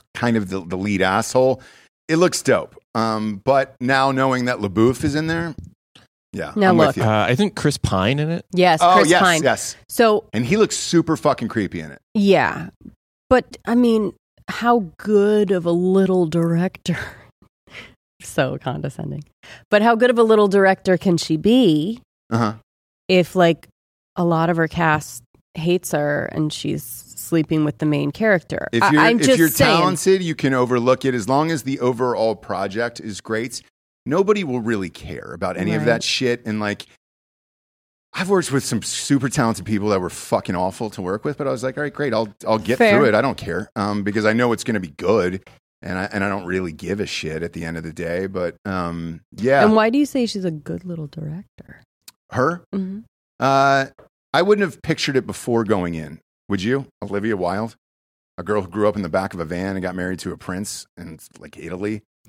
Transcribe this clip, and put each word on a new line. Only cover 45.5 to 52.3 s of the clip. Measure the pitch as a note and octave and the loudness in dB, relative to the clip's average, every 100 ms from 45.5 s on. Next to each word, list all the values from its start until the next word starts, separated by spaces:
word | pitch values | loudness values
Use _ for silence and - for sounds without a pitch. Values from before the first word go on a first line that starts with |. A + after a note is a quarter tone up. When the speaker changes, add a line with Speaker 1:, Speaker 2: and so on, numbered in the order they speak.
| _ _ _ | _ _ _
Speaker 1:
and | - F#2 | -10 -6
I, | G2+ | -6
and | G#2 | -4
I | G2+ | -4
don't | G2+ F2+ | -4 -4
really | F#2 F2+ | -4 -4
give | D2+ F2 G2+ | -8 -6 -6
a | F#2 | -6
shit | - D#2 D#2 | -8 -8 -8
at | E2+ | -8
the | F2+ E2 | -8 -8
end | E2 | -8
of | |
the | E2 | -10
day. | D#2+ E2+ F2 F#2+ | -8 -6 -4 -6
But, | F#2+ F2 - G2+ | -6 -6 -8 -8
um, | F#2 E2+ E2+ E2 E2 _ - | -6 -4 -6 -10 -12 _ -4
yeah. | A#2+ C3+ G#3+ | 0 4 4
Speaker 2:
And | A3 | 4
why | A3 | 2
do | C#4 | 0
you | C#4+ | -2
say | C4+ A#3 | -2 -4
she's | G3+ F#3 | -4 -6
a | |
good | D3+ D3+ E3 F3+ | -6 -10 -12 -10
little | E3 D3 | -12 -12
director? | D#3+ D3+ E3 - _ - - _ _ - _ - | -10 -10 -12 -16 _ -20 -20 _ _ -20 _ -10